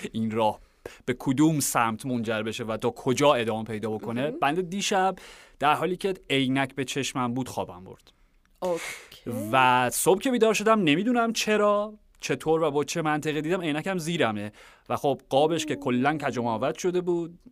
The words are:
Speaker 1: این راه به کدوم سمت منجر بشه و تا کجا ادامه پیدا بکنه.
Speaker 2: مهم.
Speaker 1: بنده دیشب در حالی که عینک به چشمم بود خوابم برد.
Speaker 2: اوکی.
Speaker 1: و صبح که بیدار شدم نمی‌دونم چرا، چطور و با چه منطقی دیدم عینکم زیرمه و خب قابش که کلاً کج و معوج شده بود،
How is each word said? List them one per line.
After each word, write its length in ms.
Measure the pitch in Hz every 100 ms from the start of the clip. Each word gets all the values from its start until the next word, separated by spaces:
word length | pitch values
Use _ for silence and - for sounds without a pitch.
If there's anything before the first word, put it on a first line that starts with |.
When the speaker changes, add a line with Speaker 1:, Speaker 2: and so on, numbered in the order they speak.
| -
Speaker 1:
این 180 | 113 113
راه 300 | 110 110 104 - _ - - -
به 100 | 120
کدوم 420 | 139 127 156 156
سمت 460 | - 139 117 110 135
منجر 360 | 120 110 110
بشه 220 | 110 107
و 120 | 110 110
تا 140 | 120
کجا 440 | - 135 117 147
ادامه 300 | 127 113 110
پیدا 260 | 110 107 110
بکنه. 320 | 110 113 117
Speaker 2:
مهم. 160 | 147 320
Speaker 1:
بنده 220 | 143 170
دیشب 540 | 175 196 - 196 190 185 - - - -
در 160 | 143
حالی 220 | 135 170 180
که 180 | 196 185 -
عینک 440 | 135 131 135 135
به 100 | -
چشمم 500 | 131 143 139 139 123
بود 140 | 123 123
خوابم 360 | - 92 90
برد. 280 | 92 - _ _ _ _ _ _
Speaker 2:
اوکی. 680 | 185 170 - - - - 120 110 107
Speaker 1:
و 380 | 131 127 123 123
صبح 300 | - - 196
که 100 | 269
بیدار 240 | 247 220
شدم 260 | 202 214 220
نمی‌دونم 480 | 165 156 214 240 233
چرا، 640 | 226 214 214 208 208 214 214 _ _
چطور 420 | - 139 151 160
و 80 | 160
با 140 | 143
چه 180 | 143 170
منطقی 400 | 156 151 156 151
دیدم 180 | 147 190
عینکم 380 | 170 147 185 185
زیرمه 540 | 156 170 117 104 104 - - - -
و 80 | 120
خب 240 | 147 269 -
قابش 380 | 139 156 165 311
که 100 | 277
کلاً 400 | 131 123 139 156
کج 220 | 143 120
و 40 |
معوج 360 | 120 110 131 -
شده 220 | 185 180
بود، 380 | 175 175 165 175 -